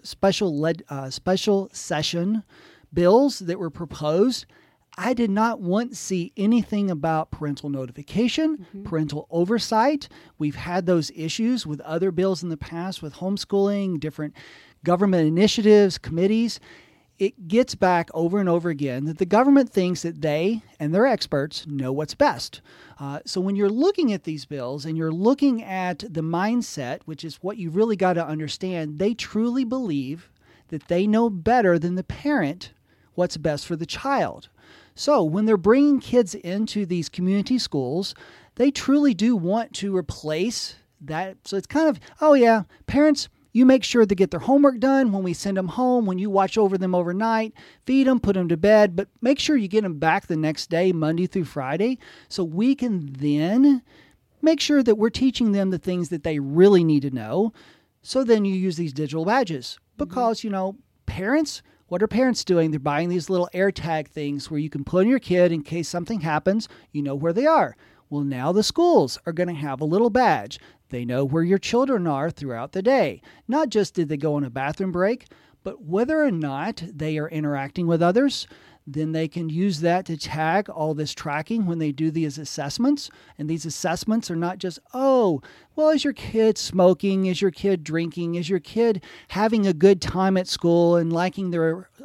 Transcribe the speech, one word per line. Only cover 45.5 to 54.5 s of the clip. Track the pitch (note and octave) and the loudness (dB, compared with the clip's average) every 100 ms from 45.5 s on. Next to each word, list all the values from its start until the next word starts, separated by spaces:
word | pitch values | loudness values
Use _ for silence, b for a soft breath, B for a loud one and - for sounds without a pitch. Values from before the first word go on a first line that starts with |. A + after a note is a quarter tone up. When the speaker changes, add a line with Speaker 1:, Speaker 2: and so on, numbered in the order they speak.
| F#3+ | -4
Speaker 1:
them | F#3 | -4
home, | A3+ B3+ B3 G#3 | -2 0 2 0
when | F#3 | -2
you | G#3 | 0
watch | G3 F#3+ A3 | 2 2 2
over | G3+ F#3+ | 2 2
them | F#3 F3+ | 0 0
overnight, | F3 F#3 A3+ A3+ A3 - B B - | 0 -2 0 0 -2 -8 B B 0
feed | C4+ C4 | 2 4
'em, | B3+ | 4
put | G3+ F#3+ | 2 0
'em | F3 | 0
to | E3 | 2
bed, | G3 G#3+ G#3 E3+ | 6 6 6 2
but | G3+ _ | -6 _
make | A#3+ C#4+ | 0 0
sure | - D4 | 2 0
you | G3 | 2
get | G#3+ G3+ | 0 0
'em | D3+ | 0
back | D#3 F#3 - | 0 0 -2
the | D#3+ | -2
next | D#3 D3+ - | -2 -2 -2
day, | E3 F#3 | 0 2
Monday | E3+ D3+ E3 F#3 | 2 0 0 -2
through | G3 D#3+ | -2 -4
Friday, | C#3+ C3 D#3 A3+ C4 B B B | -6 -4 -2 -2 -2 B B B
so | - | -6
we | E3+ E3 A#3+ C#4 | -4 0 2 2
can | B3 F#3+ C#3+ C3+ | 0 -2 -4 -4
then | D3 D3 E3 A#3 C#4+ C4 - b b b _ _ | 0 0 2 6 6 4 0 b b b _ _
make | D#4 | 2